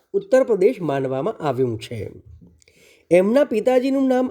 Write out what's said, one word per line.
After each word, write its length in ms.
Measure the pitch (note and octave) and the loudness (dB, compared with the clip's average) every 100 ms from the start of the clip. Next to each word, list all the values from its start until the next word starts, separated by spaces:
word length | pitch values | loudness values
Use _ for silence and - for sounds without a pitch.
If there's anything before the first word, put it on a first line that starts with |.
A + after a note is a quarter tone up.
| _ | _
ઉત્તર 320 | G3 - C4 | -8 0 0
પ્રદેશ 360 | C4 G3+ G3+ A3+ | 2 2 0 0
માનવામાં 540 | D#3+ C#3 C3+ C3 F3 | -2 -2 -2 -4 -6
આવ્યું 440 | - D#3 B2 B2+ A2+ | -4 -4 -2 -2 -4
છે. 320 | - A#2 - - - - - _ _ _ _ _ _ | -10 -12 -12 -14 -20 -20 -20 _ _ _ _ _ _
એમના 340 | F3 G3 B3 | 2 4 2
પિતાજીનું 640 | D4 G#3+ G#3 B3+ C4+ C4+ C4 | 2 0 2 2 2 0 2
નામ 220 | B3 B3+ | 0 -2